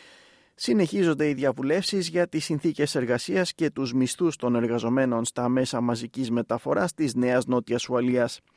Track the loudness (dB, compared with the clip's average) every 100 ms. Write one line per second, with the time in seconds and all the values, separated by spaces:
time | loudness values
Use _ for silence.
0 | -20 -20 -20 _ _ _ 0 2 2 2
1 | 2 2 0 2 0 0 0 0 0 -4
2 | -2 -2 0 -2 -4 -2 -2 0 -2 0
3 | 0 -2 0 0 -2 -2 -2 -2 -2 0
4 | 0 0 -2 0 0 2 2 0 0 2
5 | 2 0 -2 -2 0 0 0 0 -2 -2
6 | -6 -6 -2 -2 -2 -4 0 0 0 -2
7 | -2 0 2 2 2 -2 0 -4 0 0
8 | 2 2 0 -4 _